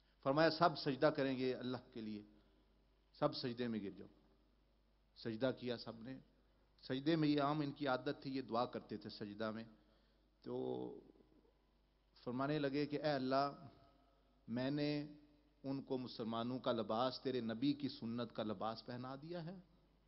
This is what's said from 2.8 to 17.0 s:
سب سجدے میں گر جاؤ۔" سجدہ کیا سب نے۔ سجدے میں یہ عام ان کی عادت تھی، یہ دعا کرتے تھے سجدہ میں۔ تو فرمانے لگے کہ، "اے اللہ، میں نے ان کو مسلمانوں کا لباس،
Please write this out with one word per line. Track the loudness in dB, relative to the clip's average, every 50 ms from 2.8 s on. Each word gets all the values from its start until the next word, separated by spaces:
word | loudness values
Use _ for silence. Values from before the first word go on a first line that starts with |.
| _ _ _ _ _ _ _ 0
سب | 0 2 2
سجدے | 0 -2 -4 -2 0 -2 0
میں | 0 -2 -2
گر | -4
جاؤ۔" | -6 -8 -14 -18 -18 -20 -20 -20 -20 _ _ _ _ _ _ _ _ _ _ _ _ _ _ _ _
سجدہ | -8 -4 -4 0 2 2 2 0 0
کیا | -2 -4 -4
سب | -4 -6 -8 -10 -10 -10
نے۔ | -12 -12 -12 -14 -20 _ _ _ _ _ _ _ _ _ -16
سجدے | -6 -2 -2 0 2 4 4
میں | 6 6 4
یہ | 6 4 4
عام | 4 4 2
ان | 0 -2 -2
کی | -2 2
عادت | 2 2 2 2 -2 -4 -4 -4
تھی، | -4 -4
یہ | -4 -2
دعا | 0 2 2 2
کرتے | 2 0 -6 -6 -6 -8
تھے | -8 -8 -10
سجدہ | -8 -8 -8 -8 -4 -4 -2 -2
میں۔ | -2 -4 -8 -12 -16 -20 _ _ _ _ _ _ _ _ _ _ _ _ -10
تو | -8 -6 -4 -2 -2 -2 -4 -4 -6 -8 -12 -14 -18 -20 -20 -20 -20 -20 -20 _ _ _ _ _ _ _ _ _ _ _ _ _ _ _ -10 -6
فرمانے | -4 -2 0 0 2 2 2
لگے | 2 2 2 2 0
کہ، | 0 0
"اے | 0 2 2
اللہ، | 2 2 2 4 4 4 4 2 0 -6 -12 -18 -18 -20 -20 -20 -20 _ _ _ _ _ _ _ _ _ _ -6
میں | -2 -2 0 0
نے | 2 2 2 2 0 0 -2 -6 -10 -16 -20 -20 -20 -20 _ _ _ _ -6
ان | -4 -4 -4 -2
کو | -2 -2 -2
مسلمانوں | -2 -4 -6 -4 -4 -2 0 0 0 0 -2 0
کا | 0 2 2
لباس، | 2 2 0 2 2